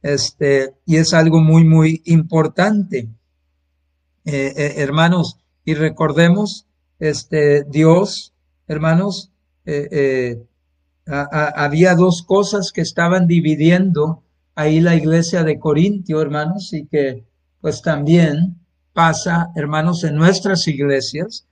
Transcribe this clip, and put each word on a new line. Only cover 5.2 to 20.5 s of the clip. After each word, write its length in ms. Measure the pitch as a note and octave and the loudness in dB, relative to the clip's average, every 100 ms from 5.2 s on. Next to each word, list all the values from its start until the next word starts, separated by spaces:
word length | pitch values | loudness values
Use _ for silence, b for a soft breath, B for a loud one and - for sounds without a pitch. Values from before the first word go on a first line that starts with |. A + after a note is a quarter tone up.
| D3+ - _ _ | -2 -8 _ _
y 100 | - | -6
recordemos, 920 | D#3+ D#3 D#3+ D#3+ C#3+ E3+ F#3+ G#3 - _ _ _ _ | -2 -2 -2 -2 2 2 2 -2 -8 _ _ _ _
este, 640 | D#3 D3 - D#3 D3 C#3+ | -6 -6 -4 0 2 2
Dios, 680 | C#3+ C#3 D#3+ E3+ G3+ - - _ _ _ _ | 0 2 4 4 2 -8 -16 _ _ _ _
hermanos, 640 | D3+ D#3+ E3 G3+ F#3 - _ _ _ | -4 0 0 0 -6 -14 _ _ _
eh, 240 | - D3 C#3+ | -8 -8 -6
eh, 560 | D3 C#3 C3 B2 A#2 A2+ _ _ _ _ _ - | -2 0 0 -4 -8 -16 _ _ _ _ _ -10
a-, 200 | C#3+ C#3+ | -8 -4
a-, 340 | D#3 D3+ D3 | -4 -4 -2
había 300 | C#3+ D3+ F3+ F3 | -2 2 4 4
dos 260 | F#3 F3 | 2 0
cosas 480 | - F#3+ G3 G#3 F3+ | 0 0 0 -4 -6
que 120 | - | -6
estaban 440 | E3 - E3+ F#3 F3 | -6 -2 0 2 2
dividiendo 960 | E3+ D3+ D3+ D#3+ F3 F#3+ D#3+ D3+ D#3+ _ _ _ | 2 0 0 2 2 2 0 -2 -4 _ _ _
ahí 260 | - D3+ D#3 | -4 0 2
la 140 | E3+ | 2
iglesia 480 | E3 D#3+ E3 E3 F3+ | 2 2 0 0 -2
de 160 | D#3 D3 | -2 -2
Corintio, 600 | D#3+ D3 F#3+ G3+ F3+ D#3 | -2 0 0 -2 -4 -4
hermanos, 520 | D3 D3 D#3 G3+ F#3+ | -2 -4 -4 -6 -8
y 140 | D#3+ C#3+ | -12 -6
que, 380 | D3+ C3+ B2+ _ _ _ _ | -4 -4 -6 _ _ _ _
pues, 220 | D#3+ - | -8 -6
también 800 | - D3 C#3+ E3+ E3 D3 F#3 F3 _ _ _ | -4 -2 2 2 2 0 -4 -6 _ _ _
pasa, 580 | - E3 D#3+ F#3 E3+ E3+ E3 | 0 0 0 -4 -4 -4 -6
hermanos, 480 | D3 D3+ E3 E3+ | -6 -2 -2 -2
en 100 | E3 | -4
nuestras 540 | D3 E3 F#3 G3+ | 2 2 2 -2